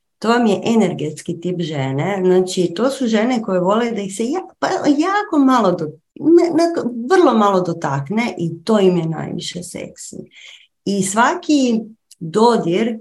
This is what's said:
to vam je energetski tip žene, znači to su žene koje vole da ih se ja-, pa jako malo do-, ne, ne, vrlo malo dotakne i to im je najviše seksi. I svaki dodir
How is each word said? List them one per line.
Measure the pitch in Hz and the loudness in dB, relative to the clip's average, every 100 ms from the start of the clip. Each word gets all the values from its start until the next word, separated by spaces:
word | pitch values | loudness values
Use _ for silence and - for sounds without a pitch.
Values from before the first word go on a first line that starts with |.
| _ _ | _ _
to | 214 | -2
vam | 240 226 | 2 2
je | 185 | 0
energetski | - 226 180 143 151 147 - - | 2 2 2 -2 -6 -6 -10 -8
tip | 175 175 | -6 -4
žene, | 156 151 135 135 175 196 | -4 -4 -2 -2 -2 0
znači | 185 185 185 190 170 170 | 2 4 2 0 -2 0
to | 262 | -2
su | 269 240 | 0 0
žene | 214 233 247 | 0 0 -2
koje | 214 185 | -2 0
vole | 175 214 240 | 2 0 0
da | 202 | -4
ih | 196 - | -6 -4
se | |
ja-, | 233 359 349 _ | -4 -4 -6 _
pa | 277 370 - | -2 0 2
jako | 277 349 415 415 311 | 2 2 -2 0 2
malo | 262 247 196 | 4 4 2
do-, | 170 151 - _ | 0 -4 -10 _
ne, | - 294 349 349 | -4 4 4 4
ne, | 311 339 339 240 240 247 | 2 0 0 -4 -6 0
vrlo | 370 302 220 | 4 4 4
malo | 202 190 | 4 2
dotakne | 175 165 151 139 139 214 233 - | 0 -4 -4 -4 -2 -2 -2 -4
i | 165 165 | -6 -6
to | - 214 | 0 2
im | 190 175 | 4 2
je | 160 | -2
najviše | 156 143 - - 175 | -4 -6 -8 -10 -12
seksi. | 180 - - - - - - - - - _ _ | -12 -12 -14 -16 -16 -16 -18 -20 -20 -20 _ _
I | 196 202 | -4 -2
svaki | 196 214 262 359 - 294 247 220 - - _ _ | -2 2 2 0 0 2 2 0 -4 -16 _ _
dodir | 160 190 233 220 165 185 226 226 | -6 2 4 4 0 0 -2 -4